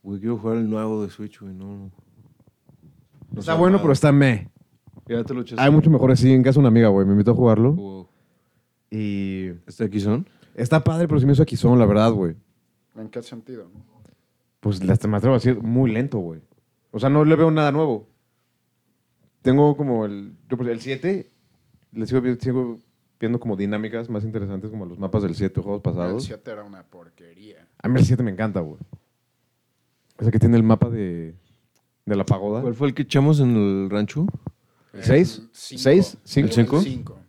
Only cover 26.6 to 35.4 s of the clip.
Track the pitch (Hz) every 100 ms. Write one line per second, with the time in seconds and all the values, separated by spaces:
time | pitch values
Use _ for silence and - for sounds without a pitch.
26.6 | 104 95 87 92 85 _ 85 87 104 -
27.6 | _ _ - 127 - 123 117 92 110 95
28.6 | 78 73 - - _ _ _ _ _ _
29.6 | _ _ _ _ _ _ 110 110 113 117
30.6 | 110 113 120 113 95 85 82 85 _ _
31.6 | _ _ _ _ - 101 95 98 101 107
32.6 | 127 113 143 131 143 143 143 151 127 113
33.6 | 101 98 98 104 104 147 196 - - _
34.6 | _ _ _ - 107 135 180 -